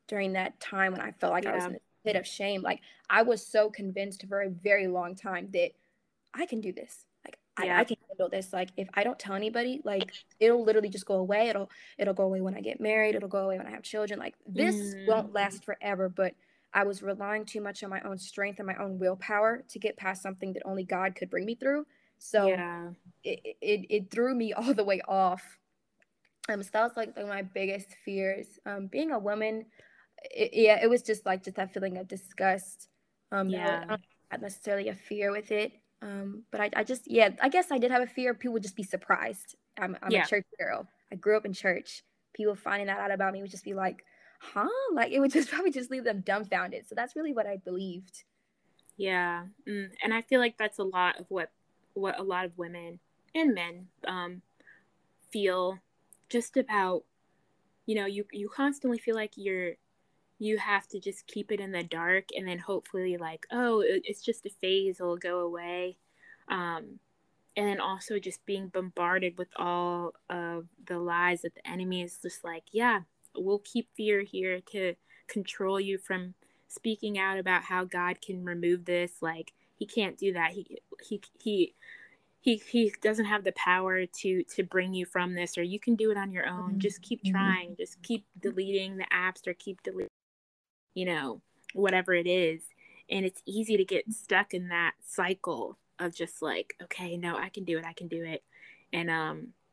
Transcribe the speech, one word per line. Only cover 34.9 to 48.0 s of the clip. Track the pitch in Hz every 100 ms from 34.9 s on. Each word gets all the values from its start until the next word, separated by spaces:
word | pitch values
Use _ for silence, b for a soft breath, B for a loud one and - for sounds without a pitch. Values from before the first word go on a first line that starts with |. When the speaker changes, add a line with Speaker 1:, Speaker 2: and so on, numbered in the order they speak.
Speaker 1:
fear | 196 - 208 202
with | 208 214
it. | 208 214 - _ _
Um, | 208 202 196 208 -
but | 208
I, | 208 -
I |
just, | 220 - -
yeah, | 226 208 196
I | 277
guess | 359 349
I | 262
did | 247
have | 254
a | 247
fear | - 254
people | 233 247
would | 226
just | 196 -
be |
surprised. | 190 190 - 190 233 190 - - _ -
I'm, | 190 185
I'm | -
Speaker 2:
Yeah. | 202
Speaker 1:
a |
church | 151 202 - -
girl. | 165 110 - _ _
I | 196
grew | 208 214
up | 214
in |
church. | 180 196 175 - - _ _ _
People | - 208 196
finding | - 202 202
that | 202
out | 202
about | 196 190
me | 196
would | 196
just | 190
be | 202
like, | 190 190 185 _ b b b
"Huh?" | - 202 285 508 539
Like, | 294 233
it | 269
would | 277
just | 311 262
<laughs> |
probably | 302 381
just | 269 247
leave | 262
them | 233 202
dumbfounded. | 185 202 202 180 180 - -
So | 220
that's | 247 311
really | 311
what | 233 202
I | 196
believed. | 180 180 190 180